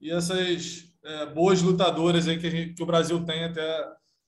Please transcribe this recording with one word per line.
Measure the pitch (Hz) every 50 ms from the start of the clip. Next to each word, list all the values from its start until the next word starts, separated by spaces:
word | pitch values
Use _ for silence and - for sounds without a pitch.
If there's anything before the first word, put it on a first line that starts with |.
e | 147 156
essas, | 170 175 170 175 185 185 180 180 170 - - - - - - - _ _ -
é, | 151 156 151 151
boas | 147 147 160 180 196 190 175
lutadoras | 170 175 175 175 185 170 170 160 165 175 175 170 170
aí | 165 165 165
que | 170 165
a |
gente, | 165 165 165 170 -
que | -
o | 165
Brasil | 165 170 165 151 147 175 170 170
tem | 165 160 165 165
até, | 170 165 160 156 160 160 156 139 - - - _ _ _ _ _